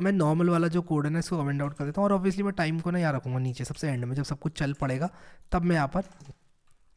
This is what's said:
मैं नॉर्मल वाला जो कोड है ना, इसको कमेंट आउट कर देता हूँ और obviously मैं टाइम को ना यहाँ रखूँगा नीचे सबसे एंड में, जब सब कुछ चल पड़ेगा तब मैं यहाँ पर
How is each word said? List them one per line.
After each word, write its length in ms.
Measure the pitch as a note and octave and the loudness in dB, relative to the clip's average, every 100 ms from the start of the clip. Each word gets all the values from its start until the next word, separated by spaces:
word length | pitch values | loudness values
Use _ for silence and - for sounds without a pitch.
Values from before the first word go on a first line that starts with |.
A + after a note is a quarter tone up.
मैं 100 | F#3 | 0
नॉर्मल 380 | G3 D3+ D#3 F3 | 4 4 4 4
वाला 180 | E3+ E3+ | 4 2
जो 140 | F3 | 0
कोड 240 | F3 D#3 D3 | 0 0 0
है 60 | |
ना, 80 | E3 | 0
इसको 180 | D#3+ F3 | -2 -2
कमेंट 240 | C#3+ C#3 | 0 -2
आउट 120 | C#3+ | -2
कर 120 | D3 C#3+ | -4 -4
देता 160 | D3+ | 0
हूँ 80 | G3+ | 2
और 80 | G3 | 2
obviously 260 | F#3+ F#3+ | 2 0
मैं 100 | G3+ | -2
टाइम 260 | F#3+ D#3+ E3 | 0 0 0
को 120 | E3+ | 0
ना 80 | F3 | 0
यहाँ 140 | D#3+ | 2
रखूँगा 260 | C3+ B2+ B2+ | 0 -2 -2
नीचे 260 | B2+ A#2+ B2+ | -2 -4 -6
सबसे 240 | C#3+ D3 | -4 -4
एंड 160 | B2 B2 | -2 -2
में, 100 | C3+ | -4
जब 80 | |
सब 160 | C#3 C#3+ | -4 -4
कुछ 180 | D#3+ - | -4 -2
चल 140 | C#3+ | -4
पड़ेगा 360 | C#3 C#3 C3 F3 - - - - | -2 -2 -2 -4 -6 -20 -20 -4
तब 100 | F3+ | 0
मैं 140 | F3 E3 | 2 2
यहाँ 160 | C#3 F#3+ | 2 -2
पर 80 | G3 - C#3+ - _ _ _ - _ | -4 -8 -20 -20 _ _ _ -20 _